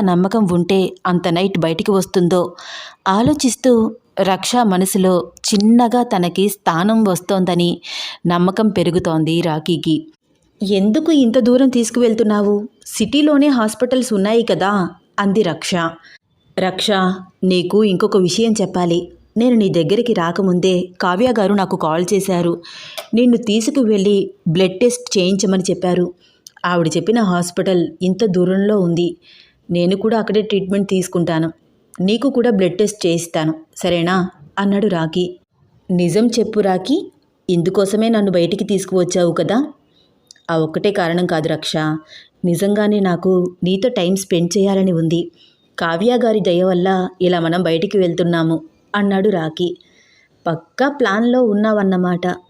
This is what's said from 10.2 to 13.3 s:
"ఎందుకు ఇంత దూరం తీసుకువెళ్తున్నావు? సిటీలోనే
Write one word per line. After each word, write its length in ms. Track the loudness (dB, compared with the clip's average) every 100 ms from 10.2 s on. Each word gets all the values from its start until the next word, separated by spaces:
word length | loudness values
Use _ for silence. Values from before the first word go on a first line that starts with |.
| _ _ _ -8
"ఎందుకు 500 | -2 0 2 0 2
ఇంత 260 | 4 4 4
దూరం 300 | 4 4 4
తీసుకువెళ్తున్నావు? 1000 | 2 0 0 0 2 0 2 0 -2 -4 _ -10
సిటీలోనే 640 | -6 -2 0 2